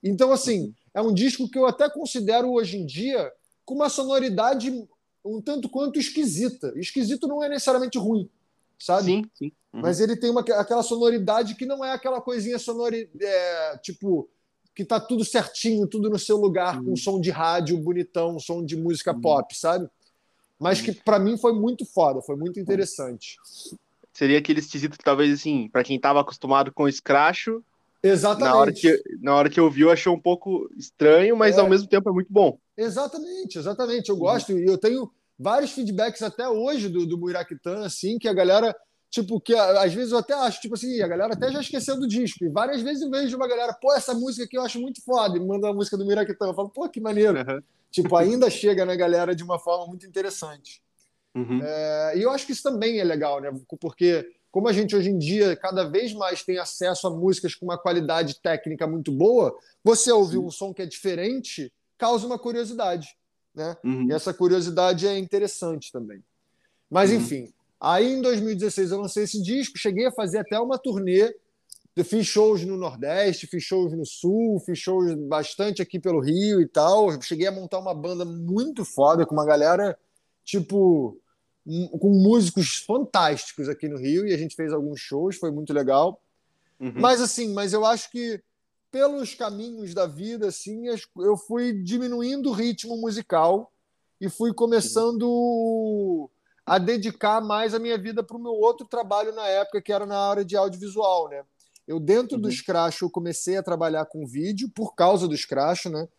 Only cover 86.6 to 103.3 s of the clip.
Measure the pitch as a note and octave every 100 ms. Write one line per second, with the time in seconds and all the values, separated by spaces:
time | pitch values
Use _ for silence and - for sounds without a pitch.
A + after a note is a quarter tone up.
86.6 | _ _ B2+ A#2 A#3+ B3 A#3+ - A3+ G3+
87.6 | G3+ G#3 A3 A3+ - A#3+ A#3+ G#3 _ _
88.6 | _ _ _ C4 C#4 C#4+ A#3+ - A3+ G3+
89.6 | A#3 A#3 G3+ F3 F3+ D3 G#3 A#3 G#3 E3+
90.6 | - A3 A#3+ A3+ - - F#3+ G#3 - A#3
91.6 | B3 G#3 F3+ A#3 B3 A#3+ A#3+ C#4 C4+ G#3
92.6 | A#3 A3 A3+ A#3 A3+ G#3+ - E3+ E3 G3
93.6 | A#3 _ _ _ _ _ F#3+ - A#3 A3
94.6 | A#3 A#3 A3 A3+ A3+ A#3 A#3+ A#3+ A#3+ A#3
95.6 | A3+ A3+ A3 G#3+ G3 E3+ C#3 _ _ _
96.6 | - F#3 F3+ A#3+ G#3 - G#3 G#3+ G#3+ G#3
97.6 | A3 A3+ A#3 A3+ G3 A3 G#3+ A#3 A#3 A3+
98.6 | G#3+ A#3 A#3+ B3 G#3+ G3+ G#3+ A3 G#3 F#3+
99.6 | G3+ G#3 - G3+ G3+ G3+ G3+ G3+ F#3+ G3
100.6 | G3 F3+ G3+ G3 G3+ F3+ D#3 C#3 C#3 _
101.6 | _ _ - D#3+ D3 G#3+ B3 C4 G#3 -
102.6 | - E3+ E3 D#3+ F3 F3 E3+